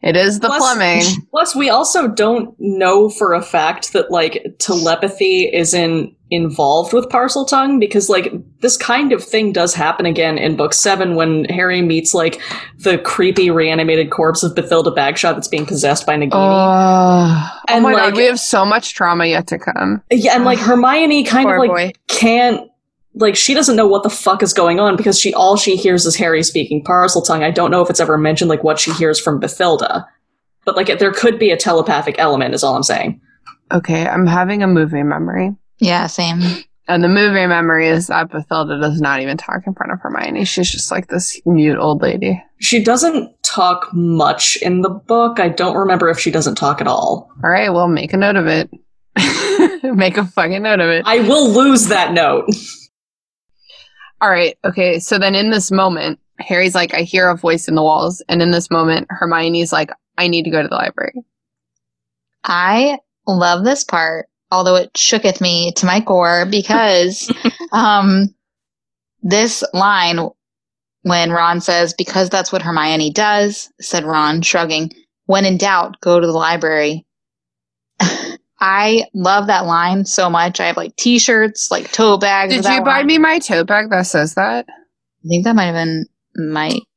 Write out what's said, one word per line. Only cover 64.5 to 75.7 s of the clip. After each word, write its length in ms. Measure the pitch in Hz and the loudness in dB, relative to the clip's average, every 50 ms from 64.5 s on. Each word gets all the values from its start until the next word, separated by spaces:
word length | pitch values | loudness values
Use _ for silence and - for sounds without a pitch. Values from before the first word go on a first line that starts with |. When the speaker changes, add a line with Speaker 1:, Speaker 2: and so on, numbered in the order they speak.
Speaker 4:
although 240 | - 185 185 185 185 | -2 0 2 2 2
it 180 | 185 175 - _ | 2 0 -2 _
shooketh 480 | - - - 233 220 220 202 185 - | -2 0 0 0 2 2 0 0 0
me 320 | 190 180 175 170 170 170 170 | -2 -2 0 -2 -2 -4 -4
to 120 | - - | -2 -2
my 160 | 185 180 208 | 0 0 0
core 440 | 220 - 196 180 175 170 175 175 175 185 | 0 2 2 2 4 4 2 2 0 0
because, 840 | 202 208 190 - 214 226 226 208 190 180 175 180 196 - - - 240 - - 240 - | -2 -4 -2 0 0 2 4 4 4 4 2 0 -2 -6 -6 -6 -6 -4 -4 -6 -6
<laughs> 180 | - 339 339 | -6 -14 -4
um, 640 | - 311 - 214 208 202 196 196 190 190 196 202 _ _ _ _ _ _ _ _ _ _ _ _ _ _ _ _ _ _ | -2 0 2 4 2 4 4 2 2 2 2 0 _ _ _ _ _ _ _ _ _ _ _ _ _ _ _ _ _ _
this 420 | - 175 190 208 220 233 226 - - - - | -4 0 2 2 2 0 -2 -6 -8 -4 -2
line 460 | 180 190 202 202 190 180 170 170 165 165 - _ _ _ _ _ _ _ _ _ _ _ _ _ _ _ | 0 2 2 2 2 0 0 -2 -2 -4 -6 _ _ _ _ _ _ _ _ _ _ _ _ _ _ _
when 280 | 180 175 170 170 170 | -2 0 0 0 0
Ron 300 | 170 170 170 170 170 175 | 0 0 0 0 0 -2
says, 320 | 175 - 180 170 170 165 170 | -2 -2 0 0 0 -2 -2
"Because 360 | - 180 - - 190 190 180 | -6 -8 -4 0 -2 -2 0
that's 220 | 185 196 185 - | 0 -4 -4 -2
what 100 | - 185 | -4 -6
Hermione 500 | 160 165 170 160 151 156 160 160 156 151 | -4 -4 -4 -2 -2 0 0 -2 -2 -2
does," 580 | 147 - 214 208 208 208 202 208 208 - - - _ _ | -2 0 0 0 2 2 0 -2 -2 -8 -14 -18 _ _
said 220 | - - - 175 151 | -14 -6 -6 -6 -4
Ron, 360 | 156 160 156 151 151 151 165 | -2 -2 0 0 2 0 0
shrugging, 500 | 165 - - 180 170 165 160 156 160 160 - _ _ _ _ _ _ | -2 0 0 0 0 -2 -2 -4 -4 -6 -10 _ _ _ _ _ _
"when 200 | - 190 196 196 | -2 0 0 2
in 120 | 196 185 180 | 0 0 0
doubt, 420 | 185 202 | 0 0